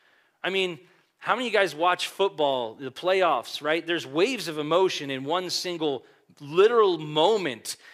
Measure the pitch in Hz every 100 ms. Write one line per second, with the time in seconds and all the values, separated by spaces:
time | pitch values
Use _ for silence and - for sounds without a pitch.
0 | _ _ _ - 175 190 185 156 _ _
1 | _ _ - 214 247 202 190 147 180 180
2 | - - 196 151 143 131 113 113 135 -
3 | 180 190 175 127 - - 147 165 165 170
4 | 131 147 233 240 165 151 147 170 190 -
5 | 143 131 135 175 180 - 185 170 156 131
6 | - _ _ - 143 165 214 240 202 170
7 | 151 151 175 220 160 110 - - -